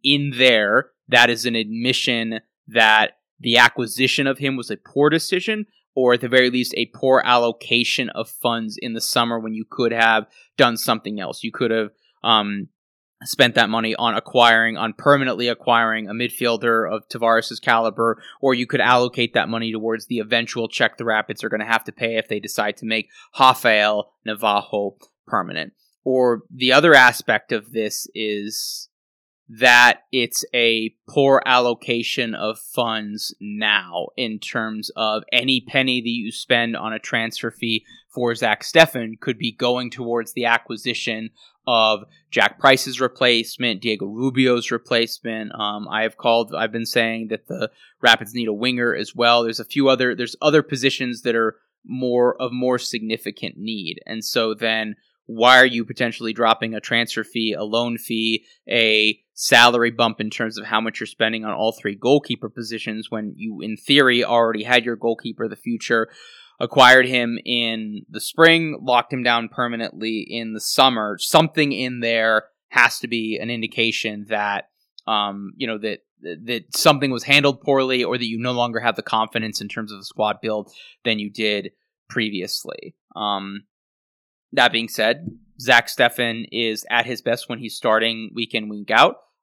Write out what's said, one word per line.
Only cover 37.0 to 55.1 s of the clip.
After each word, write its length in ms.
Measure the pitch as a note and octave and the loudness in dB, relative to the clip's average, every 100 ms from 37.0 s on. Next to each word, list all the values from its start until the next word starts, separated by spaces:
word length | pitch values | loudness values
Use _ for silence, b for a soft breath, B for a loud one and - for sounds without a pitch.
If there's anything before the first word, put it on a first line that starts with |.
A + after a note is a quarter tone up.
| - A#2+ A2+ - A#2 | -6 -6 -6 -8 -10
fee 360 | - A#2 A2 b b _ | -8 -4 -4 b b _
for 200 | - A#2+ | -6 -4
Zach 280 | A#2 A#2 G#2+ | -2 -2 -2
Steffen 560 | - D#3+ D#3+ C3 A2+ A2 | 2 4 4 2 -8 -8
could 200 | - A#2 | -8 -6
be 140 | B2 | -6
going 380 | G#2+ B2 B2 B2 | -2 -2 0 -4
towards 440 | B2+ A#2+ A#2 A2+ | -8 -4 -4 -4
the 100 | - | -4
acquisition 840 | A#2 A#2 - A2+ B2 A2+ - A2 A2+ b b b - | 0 0 0 -8 -6 -6 -6 -8 -10 b b b 0
of 360 | A#2 A2 G#2+ G#2 b _ | 2 4 0 -6 b _
Jack 300 | A#2 G#2 - | 2 2 4
Price's 400 | C3+ C3 - B2 | 4 4 2 -4
replacement, 840 | B2+ - B2 A#2 A2+ - B2 G2+ | -4 0 2 2 0 -4 -4 -4
Diego 240 | A2+ G#2+ G2 | -4 -4 -6
Rubio's 640 | A2 C3 C3 B2+ A#2+ - | -4 -2 2 2 2 -2
replacement. 800 | A#2+ - A#2+ A#2 - A#2 A2 G#2+ | -6 -2 -2 -2 -6 -10 -10 -10
Um, 360 | - G#2 G#2 G2+ | -8 -8 -8 -6
I 140 | G#2+ | -4
have 140 | A2 - | -4 -2
called, 380 | A#2+ A#2 A2 | 2 2 0
I've 160 | D2 A2 | -4 -4
been 160 | A#2 A2+ | -6 -4
saying 420 | B2 A2+ A2+ A2 | -2 -2 -4 -8
that 200 | A2+ - | -10 -10
the 240 | - - b b _ | -8 -10 b b _
Rapids 340 | B2 A2+ G#2+ | 2 2 0
need 120 | A#2+ A2+ | -6 -6
a 60 | |
winger 420 | G#2 B2+ B2 A#2+ | -2 -2 -2 -2
as 220 | D2+ G#2 - | -2 -6 0
well. 260 | A#2+ A#2+ | 2 4
There's 160 | A#2 A#2 | 2 -6
a 60 | |
few 240 | A#2 C#3+ C3+ | -6 0 2
other, 260 | B2+ B2+ | 2 0
there's 220 | G2 A#2 - | -2 -6 -2
other 220 | D3+ D#3 | 2 2
positions 600 | C#3+ C3+ C3 - B2+ A#2+ | 2 -2 -2 -2 -6 -6
that 120 | B2+ | -4
are 220 | A2+ A2 - _ _ | -2 -2 -6 _ _
more, 560 | - B2+ B2+ B2 B2 - | -12 -6 -2 2 2 0
of 120 | B2+ | -6
more 260 | B2 B2+ B2 | -4 -2 -2
significant 800 | - A#2+ A2 A2 - - F#2+ - | -4 -8 -6 -6 -8 -10 -12 -10
need. 420 | G#2+ A2 E2 - - | -10 -10 -10 -12 -12
And 180 | A2 | -10
so 300 | - B2 A2+ | -4 -2 -2
then 400 | G#2+ A2+ A2 G#2+ G#2 _ | -2 -2 -2 -4 -10 _